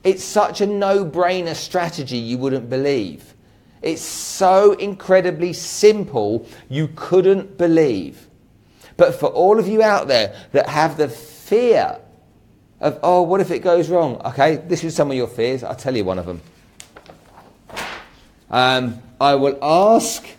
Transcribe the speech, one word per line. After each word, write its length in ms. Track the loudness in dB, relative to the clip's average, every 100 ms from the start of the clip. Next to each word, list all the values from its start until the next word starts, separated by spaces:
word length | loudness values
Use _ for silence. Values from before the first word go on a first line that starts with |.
It's 200 | 0 -2
such 360 | -2 -2 -2 -2
a 80 | -2
no-brainer 880 | -2 0 0 0 -2 0 0 -6 -8
strategy 640 | -6 -4 -4 -8 -8 -6
you 200 | -6 -4
wouldn't 320 | -4 -4 -4
believe. 640 | -4 -2 -2 -4 -12 -20 _ _ _ _ _
It's 200 | -8 -6
so 720 | -10 -12 -12 0 4 6 6
incredibly 800 | 4 -4 -8 2 2 2 -4 -6
simple 920 | -6 -10 4 4 4 -2 -4 -2 -4 -6 -20 -8
you 200 | -6 -6 -8
couldn't 640 | 2 4 4 2 -2 -2
believe. 720 | 2 4 4 0 -6 -14 -20 _ _ _ _ _ -18 2
But 200 | 2 4
for 120 | -2
all 320 | 2 2 4
of 80 | 2
you 140 | 2
out 260 | 4 2 2
there 280 | 0 0 -6 -2
that 180 | -2 0
have 280 | 0 0 0
the 120 | -4
fear 880 | -4 -20 -20 -2 0 2 2 0 -6 -18 _ _ _ _ _ _ _
of, 180 | -4 0
"Oh, 200 | 2 2
what 180 | 2 0
if 100 | 0
it 80 | -2
goes 300 | 2 2 2
wrong?" 320 | 0 0 -4 -8
Okay, 300 | 2 2 2 -4
this 180 | -4 -4
is 100 | -2
some 160 | -2
of 60 | 0
your 100 | -4
fears. 360 | -2 -2 -2
I'll 120 | -8 -8
tell 200 | -4 -2
you 100 | -2
one 120 | -4
of 80 | -6
them. 160 | -12 -14 _ _ _ -20 -20 -20 -20 _ -20 -20 _ _ -14 -12 -14 -20 _ _ _ _
Um, 500 | 0 2 0 -2 -8 -18 0
I 160 | 2 4
will 220 | 2 -2
ask 640 | 0 4 6 4 2 -8 -14